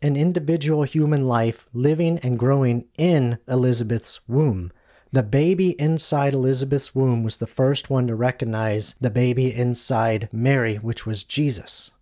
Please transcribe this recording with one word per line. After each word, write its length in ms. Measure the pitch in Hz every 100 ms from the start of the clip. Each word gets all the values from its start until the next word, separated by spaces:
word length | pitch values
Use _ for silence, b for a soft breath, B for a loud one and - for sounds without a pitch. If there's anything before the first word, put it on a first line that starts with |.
and 160 | 147 143
individual 680 | 165 180 147 165 147 151
human 420 | 139 160 151 147 131
life 420 | 117 113 - -
living 440 | 120 139 156 170 -
and 160 | 123 120
growing 460 | 123 139 127 120 - -
in 420 | 175 160 123 117 -
Elizabeth's 720 | 127 127 117 113 117 - - -
womb. 440 | 127 151 95 85 - b b b
The 120 | 135
baby 460 | 107 131 160 185 185 170
inside 540 | 151 160 - 147 139
Elizabeth's 600 | 135 131 127 135 139 -
womb 300 | 131 131 117
was 140 | 113 -
the 80 | 113
first 420 | - 131 143 -
one 160 | 135 123
to 80 |
recognize 800 | 110 123 123 117 110 110 107 107 -
the 100 | 123
baby 420 | 113 127 123 127
inside 760 | 113 123 120 - 120 113 110 107
Mary, 460 | 110 127 139 113 107
which 280 | 113 113
was 200 | - 107
Jesus. 640 | - 139 147 104 - - - _